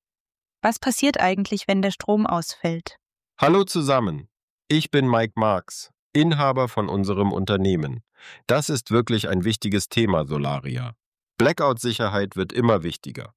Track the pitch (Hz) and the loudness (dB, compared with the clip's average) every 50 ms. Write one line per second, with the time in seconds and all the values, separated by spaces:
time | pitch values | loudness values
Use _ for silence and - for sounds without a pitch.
0 | _ _ _ _ _ _ _ _ _ _ _ _ - 220 226 - - 262 226 - | _ _ _ _ _ _ _ _ _ _ _ _ -2 -2 -2 -2 -4 -4 -2 0
1 | 277 285 - - - 185 190 196 196 - 208 196 - - 196 190 190 196 - - | 0 0 2 2 0 0 0 0 -2 -4 -4 -6 -2 0 0 0 0 -2 -4 -4
2 | - - 208 214 214 - 175 170 160 - - - - 170 165 170 - - - _ | -2 0 0 2 2 0 0 -2 -4 -6 -10 -6 -4 -4 -4 -4 -10 -14 -20 _
3 | _ _ _ _ _ _ _ - 143 147 175 196 196 190 - 175 147 139 139 127 | _ _ _ _ _ _ _ 0 2 4 4 4 2 2 0 -2 2 2 2 2
4 | 113 90 78 71 - _ _ _ _ _ _ _ _ - 151 156 151 - - 143 | 2 0 -4 -6 -10 _ _ _ _ _ _ _ _ -2 0 0 0 0 0 2
5 | 131 127 120 117 113 107 - 110 110 107 98 90 - - - - - - _ _ | 2 4 2 2 0 0 0 0 2 2 2 0 -2 -8 -16 -16 -18 -18 _ _
6 | _ _ - 147 156 165 160 143 143 135 127 131 127 120 - 113 104 82 92 101 | _ _ 2 2 4 4 2 2 2 2 2 0 0 -2 -2 -4 -2 -2 0 -2
7 | 98 98 98 98 101 101 - 98 95 98 101 95 95 95 92 82 76 69 64 117 | 0 0 0 2 2 0 0 0 -2 0 0 2 2 2 0 0 -2 -4 -8 -10
8 | _ _ _ _ - - - - _ - 120 147 147 - 147 123 - - 107 120 | _ _ _ _ -20 -20 -20 -14 _ 0 0 0 0 -2 -4 -4 -2 0 0 0
9 | 117 - 117 107 - 76 98 92 87 113 110 - - 104 101 101 - - - 120 | 2 2 0 -2 0 0 -2 0 0 0 -2 -2 -2 0 0 0 -2 -2 0 0
10 | 113 101 90 80 76 69 76 73 71 71 71 69 65 69 62 62 62 60 - _ | 0 2 2 0 0 -2 -4 -4 -4 -4 -6 -6 -8 -8 -8 -8 -10 -12 -16 _
11 | _ _ _ _ _ _ _ - 117 147 165 - 151 139 123 113 - 120 110 - | _ _ _ _ _ _ _ 2 2 2 2 2 0 0 0 0 -2 -4 -2 -2
12 | 113 101 104 101 101 98 - 95 95 - - 120 120 117 110 90 78 85 76 - | -2 0 0 -2 -2 -2 -4 -6 -6 -4 -2 0 2 4 4 2 0 -4 -8 -8
13 | - 71 64 - - - _ | -12 -14 -14 -14 -14 -16 _